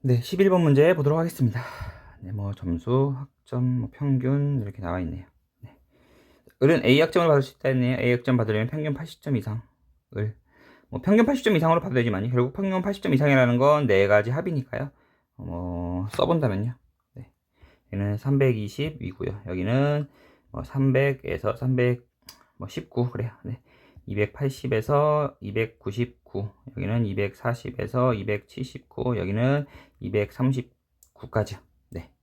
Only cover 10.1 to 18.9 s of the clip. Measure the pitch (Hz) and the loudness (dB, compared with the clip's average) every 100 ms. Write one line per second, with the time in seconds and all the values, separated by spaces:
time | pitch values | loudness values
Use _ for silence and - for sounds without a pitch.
10.1 | - 107 - _ _ - - _ - - | -6 -6 -6 _ _ -20 -20 _ -6 2
11.1 | 214 233 269 226 180 165 165 180 127 117 | 4 4 2 2 2 4 2 2 0 2
12.1 | 95 113 123 127 165 196 185 185 202 180 | 0 0 0 0 -2 -2 -2 -2 -4 0
13.1 | 135 147 135 123 120 139 147 131 98 98 | 2 4 4 4 4 4 4 4 4 6
14.1 | 104 107 135 190 156 131 - 139 _ _ | 4 4 -4 -2 -4 -6 -8 -8 _ _
15.1 | _ _ - 85 85 90 87 87 90 104 | _ _ -16 -10 -8 -6 -6 -4 -4 -4
16.1 | - 151 165 131 98 113 123 _ _ _ | -2 0 0 0 -2 -4 -8 _ _ _
17.1 | 123 120 _ _ _ - _ _ 101 101 | -20 -20 _ _ _ -20 _ _ -6 -4
18.1 | 104 135 139 135 113 104 - 151 | -4 0 2 4 2 -4 -6 -8